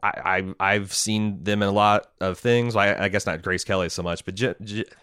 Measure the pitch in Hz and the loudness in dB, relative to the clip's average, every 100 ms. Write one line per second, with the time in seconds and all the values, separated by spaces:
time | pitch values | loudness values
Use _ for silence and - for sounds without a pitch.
0 | 104 - - 92 95 92 95 104 98 - | -4 -2 0 0 -2 -2 0 0 0 -4
1 | 110 107 107 98 98 104 101 104 104 104 | 0 0 0 -2 -2 0 2 4 4 4
2 | - - 92 90 120 120 120 113 101 - | 0 -6 -4 -2 2 2 2 2 2 2
3 | 98 98 98 80 92 90 - 95 85 - | 0 0 -2 -4 -2 -4 0 0 0 -2
4 | 87 85 - 95 120 - 107 104 - - | -4 -6 -6 -4 -4 -4 -8 -8 -8 -12